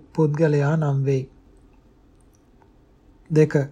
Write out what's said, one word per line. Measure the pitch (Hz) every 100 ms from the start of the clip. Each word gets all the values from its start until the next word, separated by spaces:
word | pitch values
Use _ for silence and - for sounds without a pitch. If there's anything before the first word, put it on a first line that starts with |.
| -
පුද්ගලයා | - 156 147 160 147 139
නම් | 160 147 139
වෙයි. | 135 135 127 - - - - _ _ _ _ _ _ _ _ _ _ _ _ _ _ - -
දෙක, | 156 151 147 139